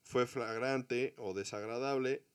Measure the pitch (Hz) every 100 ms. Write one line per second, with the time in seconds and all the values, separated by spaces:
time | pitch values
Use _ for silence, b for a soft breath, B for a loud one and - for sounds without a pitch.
0 | - 127 120 131 113 113 127 135 127 123
1 | 135 - 107 95 98 104 107 120 135 139
2 | 131 135 -